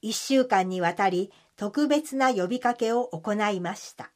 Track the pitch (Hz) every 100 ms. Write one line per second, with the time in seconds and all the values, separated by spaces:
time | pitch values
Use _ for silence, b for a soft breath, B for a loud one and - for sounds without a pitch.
0 | 214 233 - 269 254 202 185 185 175 175
1 | 196 180 196 b b _ 208 240 294 294
2 | 311 269 262 220 180 247 247 240 220 233
3 | 247 160 214 208 208 196 170 196 - -
4 | 131